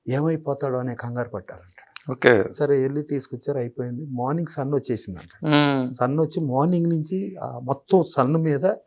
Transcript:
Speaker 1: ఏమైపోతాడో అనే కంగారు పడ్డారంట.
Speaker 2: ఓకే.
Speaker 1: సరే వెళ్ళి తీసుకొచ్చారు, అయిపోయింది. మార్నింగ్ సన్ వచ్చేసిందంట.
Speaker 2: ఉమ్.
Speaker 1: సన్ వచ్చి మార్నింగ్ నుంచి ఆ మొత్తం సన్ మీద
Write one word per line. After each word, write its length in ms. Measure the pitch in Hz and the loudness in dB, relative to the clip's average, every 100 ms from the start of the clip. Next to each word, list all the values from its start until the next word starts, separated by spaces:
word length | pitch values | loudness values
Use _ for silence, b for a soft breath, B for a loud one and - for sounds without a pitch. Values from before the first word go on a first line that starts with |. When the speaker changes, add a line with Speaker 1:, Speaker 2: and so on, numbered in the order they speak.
| - | -4
Speaker 1:
ఏమైపోతాడో 680 | 131 156 160 156 - 143 127 | 0 0 0 -4 -4 -2 -2
అనే 180 | 127 117 | -4 -6
కంగారు 340 | 120 120 120 | -6 -6 -6
పడ్డారంట. 500 | 107 - 95 - - - - - | -8 -12 -18 -20 -20 -14 -12 -10
Speaker 2:
ఓకే. 420 | 127 123 113 92 | 2 6 6 4
Speaker 1:
సరే 280 | - 143 143 | 0 2 2
వెళ్ళి 200 | 135 143 | 0 -2
తీసుకొచ్చారు, 560 | 147 139 - 123 - 139 | -4 -6 -6 -8 -6 -4
అయిపోయింది. 480 | 120 120 123 120 151 | -4 -6 -8 -8 -8
మార్నింగ్ 380 | 123 127 160 160 | -4 -2 -2 -4
సన్ 260 | - 139 | -4 -2
వచ్చేసిందంట. 600 | 143 139 110 - 87 - - 156 | -2 -2 -4 -4 -10 -16 -6 2
Speaker 2:
ఉమ్. 480 | 147 147 139 127 | 4 6 4 0
Speaker 1:
సన్ 260 | 127 123 147 | 0 0 2
వచ్చి 200 | 156 165 151 | 0 0 0
మార్నింగ్ 440 | 127 156 180 170 | 2 2 2 2
నుంచి 480 | 165 156 185 202 185 | 0 -2 -4 -6 -8
ఆ 220 | 127 123 | -10 -6
మొత్తం 400 | 127 139 - 190 | -4 -4 4 4
సన్ 340 | 165 - 127 160 | 4 2 2 2
మీద 280 | 160 143 180 - | 0 0 0 -2